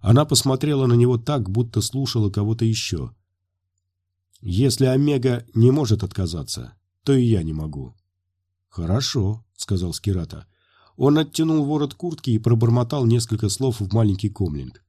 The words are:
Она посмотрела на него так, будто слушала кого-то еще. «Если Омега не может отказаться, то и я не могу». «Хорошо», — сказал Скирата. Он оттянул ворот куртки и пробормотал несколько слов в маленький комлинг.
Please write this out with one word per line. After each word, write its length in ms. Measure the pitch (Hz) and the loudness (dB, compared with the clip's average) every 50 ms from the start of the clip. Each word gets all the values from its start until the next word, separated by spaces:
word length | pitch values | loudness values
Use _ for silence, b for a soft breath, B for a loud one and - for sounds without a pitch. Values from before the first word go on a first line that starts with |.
| - | 4
Она 220 | 101 113 139 151 | 6 6 6 6
посмотрела 600 | 151 151 - - 139 131 127 - 147 147 135 131 | 4 0 0 2 0 0 0 0 0 0 2 2
на 80 | 123 120 | 4 4
него 240 | 117 120 123 127 | 4 4 4 2
так, 320 | 120 113 - 147 135 107 92 | 0 0 -2 -2 -2 -2 -2
будто 320 | 95 117 123 117 - 113 | -2 -2 -2 -2 -2 -4
слушала 480 | 104 - - 131 139 117 - 120 107 101 | -4 -2 -4 -4 -4 -2 -2 0 0 0
кого-то 360 | 98 104 101 107 110 113 113 | 0 -2 -2 -2 -2 0 0
еще. 500 | 113 110 110 - - - 80 65 58 - _ _ _ _ _ _ _ _ _ _ _ _ _ _ _ _ _ _ _ _ _ _ _ _ _ | 0 0 -2 -4 -6 -6 -6 -8 -10 -12 _ _ _ _ _ _ _ _ _ _ _ _ _ _ _ _ _ _ _ _ _ _ _ _ _
«Если 440 | - 95 87 98 131 139 - - 135 | -8 -4 0 2 2 2 2 2 0
Омега 600 | 131 131 131 143 147 147 131 120 131 123 120 - _ _ | 2 2 2 2 2 0 2 0 0 -2 -2 -6 _ _
не 160 | 113 113 123 | 6 6 6
может 320 | 131 151 147 110 110 - - | 6 4 2 0 0 -2 -2
отказаться, 720 | 95 - - 95 82 82 85 69 - - - 60 60 - _ _ _ _ _ _ | -8 -6 -6 -6 -4 -4 -8 -8 -10 -10 -12 -12 -14 -18 _ _ _ _ _ _
то 100 | - 139 | 0 2
и 120 | 131 123 | 2 4
я 160 | 117 113 95 | 2 2 0
не 120 | 80 80 78 | 0 -4 -6
могу». 420 | 78 78 78 76 71 65 60 - _ _ _ _ _ _ _ _ _ _ _ _ _ _ | -6 -6 -8 -8 -10 -12 -14 -16 _ _ _ _ _ _ _ _ _ _ _ _ _ _
«Хорошо», — 760 | _ _ - 85 82 92 110 131 - - 135 98 98 107 113 _ _ _ | _ _ -8 -2 0 0 0 -2 -2 -2 -2 0 0 -2 -4 _ _ _
сказал 380 | _ - - 101 90 90 87 82 | _ -6 -4 -2 -2 -2 -4 -6
Скирата. 520 | - - 101 95 90 82 78 - 76 - b b b b b b b b b b | -6 -4 -2 -2 -2 -4 -8 -12 -18 -18 b b b b b b b b b b
Он 200 | b 131 135 147 | b 2 2 2
оттянул 460 | 156 160 151 _ - 160 160 160 156 147 | 2 0 -2 _ -2 0 0 2 0 0
ворот 300 | 139 151 147 147 135 - | 0 0 -2 -2 -4 -6
куртки 380 | _ - 175 160 - - 131 | _ -8 -10 -10 -6 -4 -2
и 80 | 113 110 | -2 0
пробормотал 680 | 110 120 120 117 117 117 117 123 123 120 - 147 123 | 2 2 2 4 4 2 2 2 0 0 -2 0 2
несколько 420 | 113 117 120 117 - 110 104 110 | 2 2 2 0 -2 -4 -2 -2
слов 320 | 101 - - 131 131 120 110 | -2 -2 -2 -2 -4 -2 -4
в 140 | 104 95 101 | -6 -2 0
маленький 360 | 113 113 104 95 90 - 101 | 2 2 2 0 0 -4 -6
комлинг. 540 | 98 - 98 85 73 71 65 64 - - _ | -2 -2 -4 -4 -4 -6 -10 -10 -14 -20 _